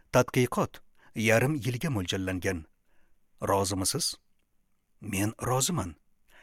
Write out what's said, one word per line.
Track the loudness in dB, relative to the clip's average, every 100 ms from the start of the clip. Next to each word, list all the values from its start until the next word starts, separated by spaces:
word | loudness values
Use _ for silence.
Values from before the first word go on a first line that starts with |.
| _
Tadqiqot | 2 2 2 2 0 -4 -6 -20 _ -12 0
yarim | 4 4 4 0
yilga | -4 -4 -2
mo'ljallangan. | -2 -2 -2 -2 -2 -2 -4 -6 _ _ _ -20 _ _ -6
Rozimisiz? | 2 2 2 0 -2 -2 -4 -6 _ _ _ _ _ _ _ _
Men | -6 -2 -2 -2
roziman. | -2 0 0 -2 -4 -10 _ _ _ -20